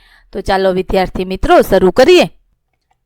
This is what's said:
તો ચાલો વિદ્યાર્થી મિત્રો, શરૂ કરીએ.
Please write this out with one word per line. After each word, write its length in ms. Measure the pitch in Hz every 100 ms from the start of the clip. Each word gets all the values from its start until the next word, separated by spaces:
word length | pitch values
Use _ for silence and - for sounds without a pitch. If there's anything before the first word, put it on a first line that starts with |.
| _ _ _
તો 100 | 208
ચાલો 300 | 190 190 190
વિદ્યાર્થી 540 | 180 185 190 180 -
મિત્રો, 360 | 185 185 - 349
શરૂ 300 | 220 190 185
કરીએ. 380 | 214 269 359 196 - _ _ _ _ _ _